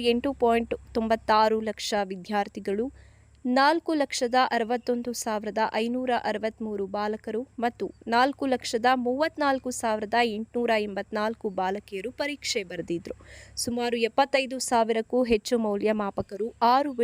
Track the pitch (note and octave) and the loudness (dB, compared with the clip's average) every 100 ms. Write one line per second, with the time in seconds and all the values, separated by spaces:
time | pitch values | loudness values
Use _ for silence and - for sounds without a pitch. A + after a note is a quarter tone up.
0 | A#3+ A#3+ C#4 C4+ A#3 A#3 A3+ - - A#3 | 2 2 0 2 2 4 0 -6 -4 -4
1 | A3 A3 - G#3+ A3 A3 G#3+ - - G#3 | 0 0 4 4 4 2 -2 -6 -2 -2
2 | F#3+ F#3+ F3+ G#3 G3+ G#3 G3 G3+ C4+ - | -2 -6 -4 -2 -2 -6 -4 -2 -4 -8
3 | - - _ _ B3 B3+ C#4+ E4 - D4+ | -20 -20 _ _ 0 4 4 4 0 0
4 | C4+ - A#3+ B3+ C4 A#3 A3 B3 B3+ A#3+ | 0 -2 2 2 2 0 0 -2 0 -2
5 | A#3+ A3+ A#3 G#3 G#3+ G#3+ G#3+ G#3+ A#3 B3+ | -4 -6 -4 -4 -4 -2 0 0 -2 -2
6 | B3+ A#3+ G#3+ G#3 A3 - A3 G3+ G3 G#3 | 0 0 0 -4 -6 -6 -8 -6 -4 -4
7 | G#3+ G#3+ A3+ A3 C4+ - A#3 - G3 - | -4 -4 -6 -8 -8 -4 -4 -2 -8 -8
8 | A3+ A#3 C#4 - C4+ C4 - A#3 B3 C4 | 0 2 2 0 -2 -2 -2 0 2 2
9 | B3 C4 D#4+ D4+ C#4+ C4 B3+ - A3+ G#3+ | 0 0 -2 0 0 0 -4 -4 -2 -2
10 | G#3 A#3+ A#3+ G#3 A3+ A#3+ A#3 A3 G#3 G3 | 0 2 2 -2 -4 -2 2 0 0 -6
11 | G3 G#3+ G#3+ A3+ G#3+ F#3+ F#3 G3+ - F#3+ | -6 -2 -2 -2 -6 -2 -2 -4 -8 -10
12 | A3+ - C#4+ C#4 - A3+ F3+ F3 F3 F3 | -10 -6 -6 -4 -4 -4 -4 -8 -4 -6
13 | - - - - - - A#3+ A#3+ A#3+ A#3+ | -6 -14 -16 -20 -14 -8 -4 -2 -2 0
14 | A3 - C#4 C4+ B3+ B3+ - A#3 A3 A3+ | 0 2 2 2 0 -4 0 2 2 0
15 | - B3+ A#3 G#3+ - A#3+ G#3+ G3+ G#3 G#3+ | 2 0 4 2 2 0 0 0 0 0
16 | G3 - - G3 A#3 - A#3 C4 C#4+ A#3+ | -2 -4 -8 -6 -6 2 4 4 2 0